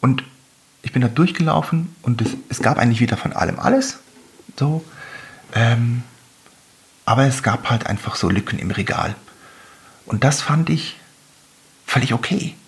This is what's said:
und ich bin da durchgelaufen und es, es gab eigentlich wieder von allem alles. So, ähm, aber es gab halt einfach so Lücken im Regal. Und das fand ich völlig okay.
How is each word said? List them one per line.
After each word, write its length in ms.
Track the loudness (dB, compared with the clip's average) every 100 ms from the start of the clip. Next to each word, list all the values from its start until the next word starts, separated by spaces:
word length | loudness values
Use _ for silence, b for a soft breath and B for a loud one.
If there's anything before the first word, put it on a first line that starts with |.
und 220 | 2 0 -4 -20 _ _ _ _
ich 100 | -4
bin 100 | 0
da 60 | 0
durchgelaufen 840 | 4 2 2 2 2 0 -2 -2 -6
und 180 | -2 0
es, 80 | 0 -4 -10
es 120 | -2
gab 180 | 0 2
eigentlich 220 | 2 2
wieder 160 | 2 0
von 160 | -4
allem 260 | -2 -2 0
alles. 400 | 2 2 0 -8 -18 -20 -20 -20 -20 -4
So, 260 | -2 -2 -6 B B B B B B
ähm, 480 | 0 2 4 2 0 -6 -16 -20 _ -20 _ _ _ _ _
aber 200 | 0 4 4
es 160 | 2
gab 280 | 0 -2 0
halt 160 | -2 0
einfach 300 | -4 -4 -2
so 120 | 0
Lücken 300 | 0 -2 -6
im 120 | -4
Regal. 440 | -4 -2 -2 -4 -6 -14 B B B B B B B -6
Und 180 | 0
das 180 | 2 0
fand 280 | 0 0 2
ich 260 | 0 -2 -14 -20 _ _ _ _ _ _ _ -2
völlig 260 | 0 0
okay. 400 | -2 -2 -4 -4 -10